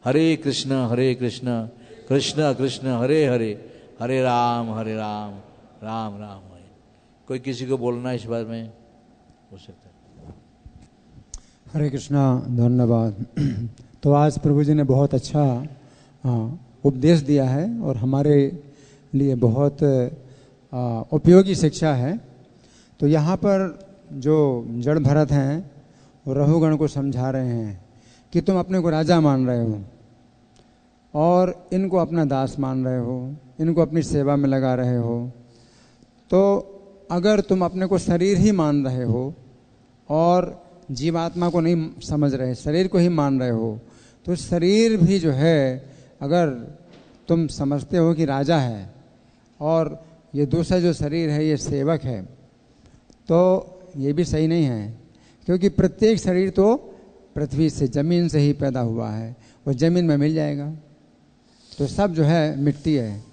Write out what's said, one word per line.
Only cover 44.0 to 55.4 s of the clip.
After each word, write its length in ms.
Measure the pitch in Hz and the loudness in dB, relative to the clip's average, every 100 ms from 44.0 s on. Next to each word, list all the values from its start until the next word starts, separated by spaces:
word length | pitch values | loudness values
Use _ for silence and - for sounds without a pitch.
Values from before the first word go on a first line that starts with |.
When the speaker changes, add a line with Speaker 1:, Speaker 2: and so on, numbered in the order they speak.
| - _ - | -20 _ -6
Speaker 2:
तो 100 | 175 | -6
शरीर 600 | - 175 175 214 226 220 | -2 0 4 4 4 4
भी 220 | 170 196 | 2 2
जो 120 | 160 | 0
है, 600 | 131 160 156 135 131 - - - _ | 2 2 2 0 -4 -12 -20 -20 _
अगर 280 | 143 170 165 123 113 - - - - _ - | -2 0 0 -4 -12 -20 -20 -20 -20 _ -2
तुम 200 | 170 151 | 0 0
समझते 500 | - 139 143 131 180 | -2 -2 -2 -2 2
हो 160 | 165 | 2
कि 120 | 165 151 | 2 0
राजा 320 | 139 139 165 | 0 0 0
है 360 | 127 107 95 - - _ _ _ _ _ | 0 -6 -12 -20 -20 _ _ _ _ _
और 440 | 147 165 156 151 - - _ 139 | -2 0 0 -6 -20 -20 _ -4
ये 100 | 143 | -2
दूसरा 340 | 165 170 185 | -2 0 0
जो 140 | 175 | 0
शरीर 360 | 156 147 160 160 | 0 -4 -2 -2
है, 160 | 147 156 | 0 0
ये 120 | 147 | -2
सेवक 460 | - 139 143 160 | -2 -2 -2 -2
है, 220 | 135 110 92 - _ _ _ _ _ - _ _ - | -4 -8 -12 -20 _ _ _ _ _ -20 _ _ 0
तो 440 | 170 185 185 - - - 139 | 2 4 2 -2 -20 -16 -6
ये 160 | 139 | -4
भी 120 | 147 170 | -2 -2
सही 220 | 156 160 | 0 0
नहीं 180 | 170 143 | 2 0
है, 360 | 113 104 113 - _ _ _ | -2 -8 -12 -20 _ _ _